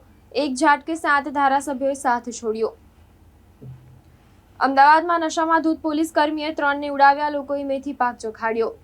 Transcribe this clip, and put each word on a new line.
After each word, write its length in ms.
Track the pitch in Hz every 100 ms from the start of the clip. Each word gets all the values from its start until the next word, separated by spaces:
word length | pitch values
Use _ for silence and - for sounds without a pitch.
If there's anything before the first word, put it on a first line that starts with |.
| - _ -
એક 220 | - 285
ઝાટકે 400 | 254 311 285 -
સાત 340 | 320 320 285 285
ધારાસભ્યોએ 680 | 285 269 277 285 262 269
સાથ 360 | 277 277 240 240
છોડ્યો. 420 | 240 226 220 220 - - _ - _ - _ _ - 131 127 - - _ - _ _ _ -
અમદાવાદમાં 600 | 262 269 277 320 339 339
નશામાં 420 | 320 330 320 330
ધૂત 200 | 320 320
પોલીસ 300 | 320 302 320
કર્મીએ 420 | 330 302 311 302
ત્રણને 340 | 311 285 285 294
ઉડાવ્યા, 420 | 277 277 285 294
લોકોએ 340 | 285 269 285
મેથી 280 | 277 269 277
પાક 240 | - 247 233
ચખાડ્યો. 560 | 220 220 226 226 226 -